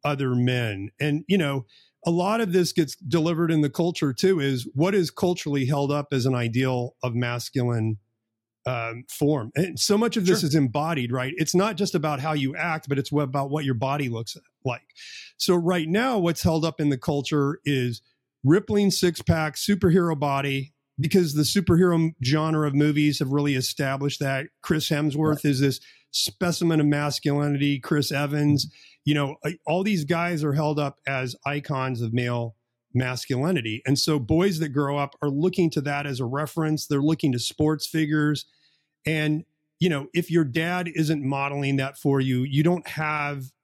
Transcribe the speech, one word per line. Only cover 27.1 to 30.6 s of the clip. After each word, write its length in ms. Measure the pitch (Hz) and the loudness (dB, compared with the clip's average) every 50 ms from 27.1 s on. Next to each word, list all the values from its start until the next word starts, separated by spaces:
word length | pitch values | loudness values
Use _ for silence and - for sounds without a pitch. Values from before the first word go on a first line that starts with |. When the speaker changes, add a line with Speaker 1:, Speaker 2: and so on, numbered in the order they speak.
| 139 - - 151 139 147 147 147 143 139 139 143 143 139 | -4 -2 -2 0 0 0 0 0 0 0 0 0 0 -2
Speaker 1:
Chris 320 | 123 - 170 147 139 - | -2 0 0 0 0 0
Evans, 540 | - 139 147 143 143 147 147 147 147 135 127 | -2 -2 -2 -2 0 0 2 4 2 2 0
Speaker 2:
Mm-hmm. 100 | 147 - - - - _ _ _ 143 | -4 -10 -18 -20 -20 _ _ _ 0
Speaker 1:
you 40 | 147 | 0
know, 220 | 147 143 135 147 - - | 0 0 -2 -6 -6 -6
uh, 60 | 151 180 - _ - | -8 -8 -6 _ -2
all 160 | 151 180 196 | -2 0 0
these 220 | 220 208 175 151 | 0 0 0 0
guys 380 | 139 175 165 170 175 175 160 147 | 0 -2 0 0 -2 -2 -2 -2
are 100 | 151 139 | 0 0
held 260 | 151 | 0